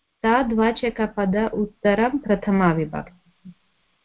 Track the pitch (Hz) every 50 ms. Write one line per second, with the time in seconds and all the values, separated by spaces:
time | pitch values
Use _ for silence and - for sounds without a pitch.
0 | _ _ _ _ - 220 233 254 277 233 226 220 220 226 233 - - 233 226 -
1 | 220 214 - - 202 196 190 208 220 220 - 214 208 208 - _ - 208 202 202
2 | 226 247 269 277 - 214 208 196 - 208 196 196 185 175 160 165 156 151 151 147
3 | 147 - - _ _ _ _ _ - 185 180 _ _ _ _ _ _ _ _ _